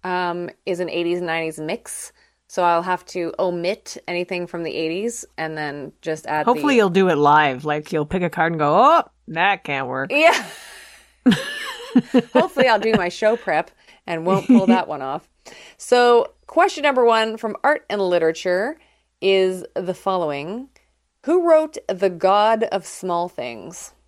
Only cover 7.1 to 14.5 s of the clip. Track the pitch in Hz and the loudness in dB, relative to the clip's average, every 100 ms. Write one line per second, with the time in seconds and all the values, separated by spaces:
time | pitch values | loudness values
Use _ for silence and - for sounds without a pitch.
7.1 | 151 147 151 151 127 151 151 151 160 147 | 4 6 6 4 0 -4 -4 -4 -4 -2
8.1 | 202 175 - 165 165 147 170 262 330 - | -2 -4 0 -2 0 2 4 6 4 0
9.1 | _ - 160 190 190 - 139 131 131 135 | _ -12 0 0 0 -4 -6 -4 -6 -4
10.1 | 277 320 - 190 - - - - - _ | 4 4 4 -4 -16 -20 -20 -20 -20 _
11.1 | _ 262 202 - - - 466 494 311 - | _ 2 2 -2 -10 -12 -14 -2 -2 2
12.1 | 262 233 262 339 285 254 214 220 214 175 | -2 2 0 0 2 2 4 2 0 -2
13.1 | - 214 233 - 156 180 _ _ _ - | 0 0 0 0 -2 -4 _ _ _ -8
14.1 | 170 165 196 - | -4 0 0 4